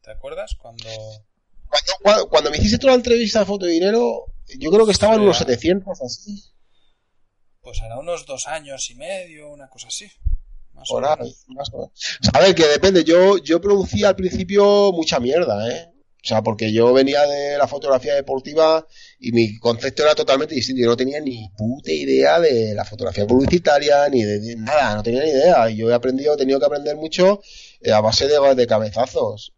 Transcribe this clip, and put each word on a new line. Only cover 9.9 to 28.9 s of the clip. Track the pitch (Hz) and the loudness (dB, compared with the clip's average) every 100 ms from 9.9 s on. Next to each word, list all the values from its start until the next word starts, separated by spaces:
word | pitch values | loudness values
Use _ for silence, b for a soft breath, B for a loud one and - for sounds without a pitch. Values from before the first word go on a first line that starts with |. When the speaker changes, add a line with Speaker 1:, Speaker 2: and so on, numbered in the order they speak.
| - 202 _ - - - - - | -16 -16 _ -4 -4 -6 -20 -20
Speaker 1:
Más | 131 127 | -18 -8
Speaker 2:
Por | 120 | -4
Speaker 1:
o | 135 | -2
Speaker 2:
ahí, | 151 | -2
Speaker 1:
menos. | 120 - _ | -6 -16 _
Speaker 2:
más | 131 143 | -14 -14
o | - | -12
menos. | - | -16
O | _ - - | _ -14 -4
sea, | - | 0
a | 143 | 4
ver, | 190 | 4
que | 170 156 | 6 4
depende. | 147 185 190 | 4 4 2
Yo, | 156 170 190 196 | 4 4 6 2
yo | 151 165 | 0 -2
producía | 196 202 180 208 208 | 2 0 0 0 0
al | 190 | 0
principio | 185 - 180 202 202 202 202 | -4 -6 -2 2 4 4 2
mucha | 170 156 151 | 0 -2 -2
mierda, | 120 160 156 101 113 | 0 0 0 -2 -4
¿eh? | 147 170 | -8 -12
O | _ _ _ - | _ _ _ -4
sea, | 110 | -2
porque | 107 104 110 | -2 -4 -2
yo | 107 117 | 2 4
venía | 127 135 143 | 4 4 2
de | 147 143 143 143 | 0 0 -4 -2
la | 139 | -2
fotografía | 143 139 131 147 | -2 -2 -2 0
deportiva | 143 139 135 151 151 160 160 160 b b b | -4 -4 -8 -4 0 2 2 -4 b b b
y | 123 | -2
mi | 117 113 110 | 0 0 0
concepto | 117 113 135 127 | -2 -2 -6 0
era | 151 | 2
totalmente | 151 143 135 151 | 2 2 0 0
distinto. | 151 131 131 | -6 -6 0
Yo | 117 | 0
no | 120 | 2
tenía | 127 147 | -2 -4
ni | 147 117 104 - | -8 -10 -16 -8
puta | 110 135 - | -6 -6 -6
idea | 156 139 131 139 160 | -6 0 2 4 4
de | 165 120 110 104 | 2 0 -2 -6
la | - | -10
fotografía | - 95 104 104 | -10 -8 -4 2
publicitaria, | 127 135 175 170 143 147 143 143 | 2 2 0 2 0 2 2 2
ni | 135 | 0
de, | 104 104 | 0 -4
de | 110 117 | -6 -10
nada, | 110 151 127 107 | -2 0 0 -2
no | |
tenía | 104 123 | -2 -2
ni | 156 | 0
idea. | 139 160 156 113 | 2 4 4 2
Y | 107 | 0
yo | 113 | 0
he | |
aprendido, | 120 127 131 143 | 0 0 -2 -2
he | 147 | 0
tenido | 135 135 | 0 0
que | 143 | 0
aprender | 143 147 151 | -2 -6 -8
mucho, | 156 175 185 202 B B B B | -8 2 2 2 B B B B
eh, | - | 0
a | 107 | 2
base | 110 - 139 | 2 0 2
de, | 147 139 127 | 4 4 4
de | 117 | 2
cabezazos. | 110 107 | 0 0